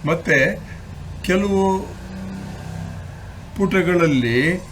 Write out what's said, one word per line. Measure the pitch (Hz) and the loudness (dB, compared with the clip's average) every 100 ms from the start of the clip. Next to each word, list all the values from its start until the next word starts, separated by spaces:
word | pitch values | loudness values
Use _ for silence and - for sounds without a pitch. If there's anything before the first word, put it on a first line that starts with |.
| 147 | 0
ಮತ್ತೆ | 165 - 143 135 208 - - - - - - | -2 2 4 4 0 -10 -14 -14 -12 -12 -8
ಕೆಲವು | - 190 202 196 190 190 - - - - - - - - - - - - - - - - - - | 2 2 4 4 4 2 -2 -12 -12 -10 -10 -10 -10 -10 -10 -8 -8 -10 -12 -12 -12 -14 -10 0
ಪುಟಗಳಲ್ಲಿ | 190 190 170 175 165 135 117 120 151 185 - | 2 4 4 4 6 4 4 4 4 0 -4